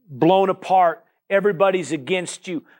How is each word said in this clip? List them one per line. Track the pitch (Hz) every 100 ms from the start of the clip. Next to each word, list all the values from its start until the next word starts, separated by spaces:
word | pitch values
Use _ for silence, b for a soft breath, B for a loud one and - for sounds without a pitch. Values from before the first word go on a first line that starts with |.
| 185
blown | 131 160 190 190
apart. | 185 - 185 175 156 _ _ -
Everybody's | 196 202 165 196 185 139
against | 156 127 185 175 - -
you. | 160 b